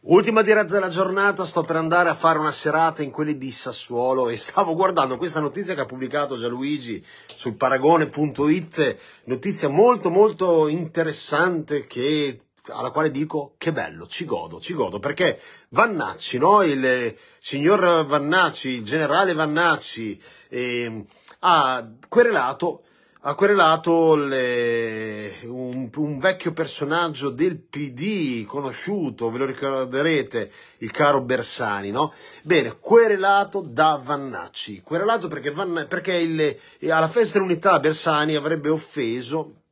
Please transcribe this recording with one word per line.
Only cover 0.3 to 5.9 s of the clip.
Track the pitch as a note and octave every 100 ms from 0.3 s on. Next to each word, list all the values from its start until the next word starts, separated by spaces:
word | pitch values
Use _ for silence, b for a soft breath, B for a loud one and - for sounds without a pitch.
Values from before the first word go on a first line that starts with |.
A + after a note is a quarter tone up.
| A3
diretta | G#3+ G#3+ F#3
della | G3 F#3
giornata, | F3 F#3+ F#3+ G3+ G3 E3+
sto | -
per | D#3+ D#3+
andare | D#3+ E3+ E3+
a | D#3
fare | E3 D#3+
una | D#3
serata | C#3+ D3+ D#3 E3 D#3+
in | C#3+
quelli | B2+ D3+ C#3+
di | C3+
Sassuolo | B2 C3 A#2 - A#2+ B2+ C3 B2
e | A2+
stavo | - - G3
guardando | E3 F#3+ E3+ C3+ B2
questa | F3 D#3
notizia | D3 F3 F#3 E3+
che |
ha |
pubblicato | C3